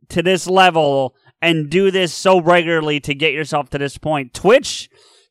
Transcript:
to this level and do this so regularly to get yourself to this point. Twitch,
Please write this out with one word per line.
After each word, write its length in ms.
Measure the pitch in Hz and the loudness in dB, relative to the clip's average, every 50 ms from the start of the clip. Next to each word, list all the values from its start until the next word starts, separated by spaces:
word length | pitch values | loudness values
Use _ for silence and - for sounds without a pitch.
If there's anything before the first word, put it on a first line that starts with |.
| _ - | _ -6
to 120 | - 175 | -4 -2
this 240 | 165 180 190 175 - | 0 0 0 0 -2
level 680 | 175 185 190 185 185 165 165 156 143 139 135 135 123 - _ _ _ _ _ | 0 2 4 4 4 4 2 0 2 2 0 -2 -2 -6 _ _ _ _ _
and 260 | - 170 165 160 151 143 | -2 -2 0 -2 -2 -2
do 220 | 156 185 196 190 | 0 2 2 2
this 240 | 185 190 180 160 - | 2 0 -2 -4 -4
so 260 | - - 190 190 185 | -2 0 2 2 4
regularly 600 | 160 165 175 180 170 165 170 160 151 151 151 143 | 4 4 2 2 2 0 -2 -2 -2 -2 -4 -4
to 140 | - - 143 | -4 -6 -4
get 200 | 139 151 156 135 | -2 -2 -2 -2
yourself 340 | 151 151 135 156 147 143 - | -4 -4 -4 -4 -4 -4 -4
to 80 | - 143 | -6 -6
this 200 | 143 139 - - | -6 -6 -8 -8
point. 340 | - 151 156 143 135 123 | -6 -6 -4 -4 -6 -8
Twitch, 560 | - - - 185 233 277 254 - - - - - _ _ _ _ _ _ _ _ | -10 -2 2 4 4 4 2 -2 -10 -12 -14 -16 _ _ _ _ _ _ _ _